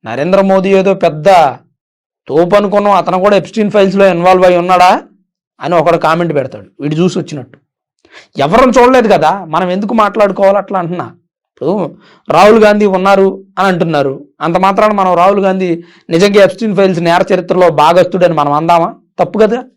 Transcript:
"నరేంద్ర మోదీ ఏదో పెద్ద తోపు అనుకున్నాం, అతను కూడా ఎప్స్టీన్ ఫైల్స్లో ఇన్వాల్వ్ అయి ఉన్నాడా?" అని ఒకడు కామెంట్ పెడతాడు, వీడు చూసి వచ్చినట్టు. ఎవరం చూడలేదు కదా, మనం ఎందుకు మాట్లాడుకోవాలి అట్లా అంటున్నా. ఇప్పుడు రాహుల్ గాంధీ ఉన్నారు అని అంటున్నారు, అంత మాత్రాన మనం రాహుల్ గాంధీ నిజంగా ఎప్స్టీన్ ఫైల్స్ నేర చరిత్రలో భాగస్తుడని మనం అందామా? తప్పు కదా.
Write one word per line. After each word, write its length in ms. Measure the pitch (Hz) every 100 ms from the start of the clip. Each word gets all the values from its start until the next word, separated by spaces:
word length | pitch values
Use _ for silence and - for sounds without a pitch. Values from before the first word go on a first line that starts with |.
"నరేంద్ర 360 | 110 120 160 196
మోదీ 280 | 196 190 190
ఏదో 260 | 196 190
పెద్ద 300 | 190 170 151 160 185 147 107 _ _ _ _ _ _ -
తోపు 280 | 143 175 202
అనుకున్నాం, 380 | 202 208 202
అతను 240 | 190 170 180
కూడా 180 | 196 202
ఎప్స్టీన్ 340 | - 220 208
ఫైల్స్లో 360 | 214 196 196 196
ఇన్వాల్వ్ 380 | 175 180 185
అయి 140 | 180 180
ఉన్నాడా?" 440 | 175 180 180 247 - _ _ _ _ _
అని 140 | 151
ఒకడు 220 | 175 156 165
కామెంట్ 380 | 156 165 175
పెడతాడు, 360 | 147 127 110 95 _
వీడు 140 | 143
చూసి 240 | 156 180 180
వచ్చినట్టు. 400 | 147 147 123 _ _ _ _ _ _ - _ -
ఎవరం 320 | 139 220 254
చూడలేదు 380 | 254 240 254 233
కదా, 360 | 180 156 196
మనం 260 | 165 156 180
ఎందుకు 240 | 185 208
మాట్లాడుకోవాలి 640 | 220 208 214 202 190 196 202
అట్లా 200 | 190 196
అంటున్నా. 260 | 170 175 117
ఇప్పుడు 920 | - _ _ _ _ 139 202 160 - _ _ -
రాహుల్ 340 | 151 208 226
గాంధీ 220 | 208 208 208
ఉన్నారు 580 | 185 190 196 196 190 - -
అని 100 | 190
అంటున్నారు, 580 | 175 170 151 139 135 - _
అంత 160 | 151 175
మాత్రాన 360 | 190 196 214
మనం 220 | 208 185
రాహుల్ 260 | 175 185 202
గాంధీ 440 | 190 190 185 170 - _ -
నిజంగా 320 | 165 202 202
ఎప్స్టీన్ 340 | 190 - 220 202
ఫైల్స్ 240 | 190 175
నేర 340 | 170 175 -
చరిత్రలో 340 | 185 170 180 175
భాగస్తుడని 680 | 151 - 175 180 185 170
మనం 180 | 160 143
అందామా? 420 | 147 165 170 165 - _ -
తప్పు 200 | 175 214
కదా. 260 | 214 240 254